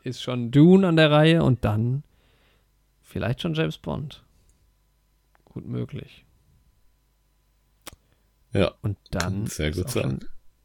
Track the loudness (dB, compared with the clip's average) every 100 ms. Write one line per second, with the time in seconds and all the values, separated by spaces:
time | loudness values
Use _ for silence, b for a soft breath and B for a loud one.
0 | -12 -10 -6 -6 2 6 8 8 6 4
1 | 4 6 4 4 2 0 0 -2 -2 -4
2 | -8 _ _ _ _ _ _ _ _ _
3 | _ -6 -6 -4 -4 -4 -4 -6 -8 -8
4 | -8 -14 _ _ _ _ _ _ _ _
5 | _ _ _ _ _ -16 -10 -10 -8 -12
6 | -16 -20 _ _ _ _ _ _ _ _
7 | _ _ _ _ _ _ _ _ -20 -20
8 | _ _ _ _ _ -2 -2 -4 -10 -10
9 | _ -8 -6 -6 -8 -6 -6 -6 -6 -4
10 | -4 -6 -10 -14 -16 _